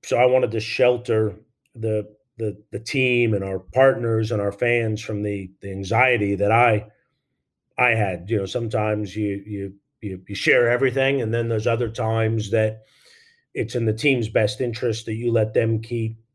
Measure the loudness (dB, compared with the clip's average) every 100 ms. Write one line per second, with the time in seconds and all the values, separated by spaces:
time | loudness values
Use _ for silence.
0 | -2 2 4 4 2 -2 -4 2 4 4
1 | 0 0 0 -4 _ _ _ -8 -2 -2
2 | -4 _ _ -8 -8 -8 _ -12 -4 0
3 | 2 2 2 0 -2 -6 -4 4 4 4
4 | 0 0 0 -2 -2 0 0 2 0 -4
5 | -6 -4 -4 -4 -8 _ -10 -8 -2 2
6 | 2 2 0 0 2 4 4 2 -2 _
7 | _ _ _ _ _ _ _ 0 2 2
8 | 0 -2 -2 -2 -2 -4 -2 -2 0 -2
9 | -4 -4 -4 -4 -8 -8 -8 -12 _ _
10 | -10 -10 -10 -4 2 4 4 2 2 2
11 | 0 0 -2 -2 -2 -2 0 0 -2 -4
12 | -2 0 0 0 0 0 0 -4 _ _
13 | _ -20 _ _ _ -8 -6 -2 -2 0
14 | 2 2 0 0 0 -2 -6 -2 -4 -4
15 | -6 -4 0 0 2 0 0 -2 -4 -4
16 | -4 -8 _